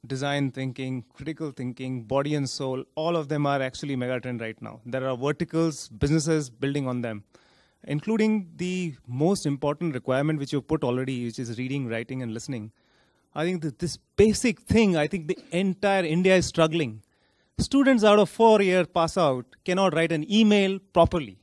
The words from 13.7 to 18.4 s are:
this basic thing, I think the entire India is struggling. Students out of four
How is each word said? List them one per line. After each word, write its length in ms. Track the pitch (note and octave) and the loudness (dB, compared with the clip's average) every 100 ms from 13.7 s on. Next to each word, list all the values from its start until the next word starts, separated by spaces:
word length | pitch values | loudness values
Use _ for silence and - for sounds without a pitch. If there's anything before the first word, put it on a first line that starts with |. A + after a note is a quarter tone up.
| - | -6
this 180 | E3+ - _ - | -8 -8 _ 4
basic 440 | G#3+ G3+ B3 G3 | 4 4 0 -2
thing, 360 | - A3 G#3+ E3 | 0 4 4 4
I 100 | D3+ | 0
think 220 | G3 D#3 | -4 -4
the 100 | F3+ - | -8 -4
entire 560 | F3 G3 F3+ G3+ G3 F3 | -2 -2 0 2 2 2
India 280 | D#3+ F#3 F#3 | 2 6 4
is 100 | C#3 | 4
struggling. 560 | - D#3+ E3 C3+ A2 _ _ _ _ _ - | 2 2 2 -4 -6 _ _ _ _ _ -6
Students 440 | - C4+ C4+ B3+ | 0 4 4 6
out 160 | G#3+ G#3 | 6 6
of 120 | G3 | 4
four 320 | - | 4